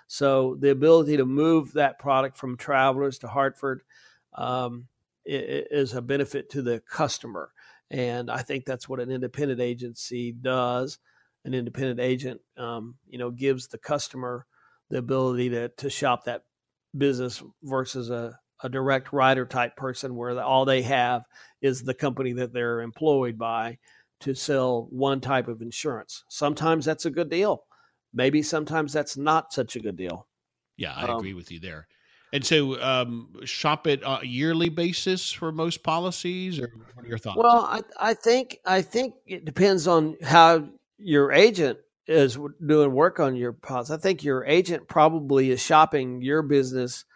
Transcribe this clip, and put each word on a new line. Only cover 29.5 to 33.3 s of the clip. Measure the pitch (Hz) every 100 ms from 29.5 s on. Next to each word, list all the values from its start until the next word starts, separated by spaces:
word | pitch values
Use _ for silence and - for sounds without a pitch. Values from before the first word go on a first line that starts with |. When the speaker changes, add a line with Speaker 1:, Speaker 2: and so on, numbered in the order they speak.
Speaker 1:
such | - 117
a | 120
good | 104 90
deal. | 90 85 - _ _ _ _ -
Speaker 2:
Yeah, | 80
I | 67 120
Speaker 1:
Um, | 117
Speaker 2:
agree | 98
with | 92 82
you | 85
there. | 90 78 - _ _ _ _
And | 143
so, | - 160 139 127
um, | 131 131 120 117 113